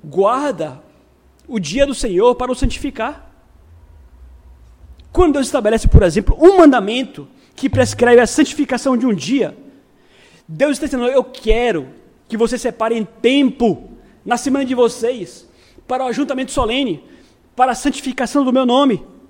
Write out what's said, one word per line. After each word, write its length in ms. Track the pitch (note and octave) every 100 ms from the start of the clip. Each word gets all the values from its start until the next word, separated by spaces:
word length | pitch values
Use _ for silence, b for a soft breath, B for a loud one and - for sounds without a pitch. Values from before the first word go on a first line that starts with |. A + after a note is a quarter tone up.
"Guarda 760 | D3+ D#3 G3 B3+ C#4+ F3+ D#3 C3 _ _ _ _ _ _ -
o 120 | A3+
dia 260 | D3+ A3 C#4
do 80 |
Senhor 400 | B3+ A#3 F3+ A#3+ B3
para 160 | B3+
o 40 | B3+
santificar." 760 | B3 - C#4+ C4+ A#3 D4 - _ _ _ _ - - - - - - - - - - _ - - -
Quando 220 | - F4+
Deus 120 | C#4 B3+
estabelece, 420 | C#4 G#3+ A3 -
por 140 | -
exemplo, 340 | F#3 E3 - -
um 180 | E4 G4
mandamento 720 | D#4 B3+ G3+ A#3+ B3+ - C#3+ b b -
que 140 | C4+
prescreve 500 | F#3 B3 - A#3+ A#3+
a 80 | A#3
santificação 680 | - - - C#4+ B3 C4+ B3
de 80 | B3+
um 80 |
dia, 440 | F#3+ D3 C4+ F3+ - - - _ b b b b b -
Deus 260 | D#3 D4
está 120 | C4+ D#4
dizendo, 200 | C4 A#3+
"Eu 180 | C4
quero 640 | B3+ - A3 A3 A#3+ E3+ C3 - _ _ _
que 80 | A3
vocês 260 | A#3 B3+
separem 440 | B3 - A3+ A#3 G#3 -
tempo 680 | A#3 C#4 C4 - A#3 D#3+ - - b b -
na 120 | A#3+
semana 280 | C#4 C#4 C4
de 80 |
vocês 760 | B3+ A#3 - A3+ B3+ F3+ - - b b b -
para 180 | B3+ C4
o 20 |
ajuntamento 440 | A#3 D4 C4 C4
solene, 520 | - G#3+ B3 C4 D3+ - b b b _ -
para 180 | B3+
a 20 | A#3
santificação 680 | C#4+ - C4+ - A#3+ C#4+ C4
do 80 |
meu 120 | B3+ B3
nome 400 | B3 C#4 G#3 - -